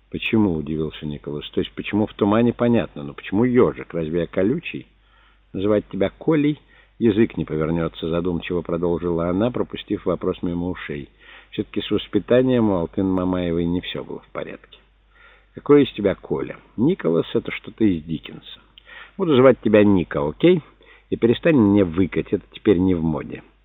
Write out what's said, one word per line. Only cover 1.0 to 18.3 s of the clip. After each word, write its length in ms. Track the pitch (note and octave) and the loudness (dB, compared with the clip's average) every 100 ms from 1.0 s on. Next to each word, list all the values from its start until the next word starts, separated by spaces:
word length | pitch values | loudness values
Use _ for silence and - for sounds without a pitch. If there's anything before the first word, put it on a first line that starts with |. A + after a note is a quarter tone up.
| D2+ | -10
Николас. 420 | D2 D2 D2 - | -10 -10 -10 -8
«То 100 | G2 | -8
есть 100 | F2 | -8
почему 340 | - - G#2 G#2+ | -10 -4 -2 -4
в 60 | |
тумане, 380 | - G2+ G#2+ A#2+ | -2 0 2 2
понятно, 520 | - A#2+ A2+ D2+ D2 | 0 0 0 -2 -10
но 100 | C#2+ | -14
почему 300 | C2+ - F#2+ | -14 -6 -2
ёжик? 500 | B2+ B2 E2+ - - | 2 4 2 0 -10
Разве 280 | E2+ D#2 E2+ | -8 -4 -4
я 60 | E2 | -4
колючий?» 600 | F#2+ G2 D#3+ - C#2+ - _ _ _ _ _ _ | -2 -2 -2 -6 -12 -16 _ _ _ _ _ _
«Называть 340 | F#2 G#2 G#2 - | -4 0 0 -2
тебя 220 | G2 G2 - | -4 -4 -2
Колей 420 | - D#3+ D3 D3 _ _ _ - | -2 0 0 -4 _ _ _ 0
язык 400 | A2+ G2+ A2+ - | 2 4 2 0
не 80 | D2+ | -4
повернётся», 640 | D#2 D#2 E2+ E2 - E2 | -2 -2 -2 -2 -4 -4
задумчиво 520 | E2+ F2+ E2 - F2+ | -2 -2 -4 -4 -6
продолжила 680 | D#2+ E2+ F2 E2+ F2 E2 F2 | -4 -2 -2 -2 -2 -2 -2
она, 220 | F2+ A#2+ | -2 -2
пропустив 540 | A#2 F2+ - - G2+ F#2 | -4 -8 -10 -8 -6 -4
вопрос 360 | E2 F2+ F2+ | -2 -4 -4
мимо 280 | F#2 E2+ F2 | -6 -4 -6
ушей. 400 | F2 - D2 C#2 _ - - _ | -8 -10 -12 -12 _ -20 -20 _
Всё-таки 300 | - G2+ G#2 | -10 -6 -8
с 100 | - | -4
воспитанием 800 | G2+ - G#2 - B2 C3 B2 A2 | -4 -2 -4 2 2 4 2 2
у 60 | F#2 | 0
Алтын 320 | E2 - F#2+ | -2 -2 0
Мамаевой 580 | F#2 F2+ F2+ F2 E2+ E2+ | 0 0 -2 -2 -2 -2
не 160 | F2+ | -2
всё 220 | - C#2+ | -6 -10
было 160 | C2 - | -12 -14
в 100 | - | -12
порядке. 480 | - - - _ - _ _ _ _ - _ _ | -12 -12 -14 _ -20 _ _ _ _ -20 _ _
«Какой 300 | - - D3 | -8 4 6
из 80 | C3 | 6
тебя 220 | - G2 E2+ | 0 -2 -2
Коля? 420 | - C#2 B1 - _ - | -6 -6 -6 -12 _ -2
Николас — 480 | C#3 F#3+ E2 E2 - | -2 0 0 -2 -2
это 180 | A#2 - | -4 -6
что-то 320 | - - - | -10 -14 0
из 200 | A2 E2 | 0 0
Диккенса. 560 | D#2+ D#2+ - | -4 -8 -8